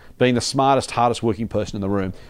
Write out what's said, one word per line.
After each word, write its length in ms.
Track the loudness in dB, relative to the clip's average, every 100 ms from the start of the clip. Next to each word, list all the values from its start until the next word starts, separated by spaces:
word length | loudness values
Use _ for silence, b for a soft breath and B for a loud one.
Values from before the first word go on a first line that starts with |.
| b 0
being 160 | 2
the 60 | 2
smartest, 520 | 0 0 4 2 0
hardest 300 | 0 0 2
working 260 | -2 -2 -4
person 280 | -4 -4 -4
in 40 |
the 80 | -2
room, 240 | -2 -2 -6 B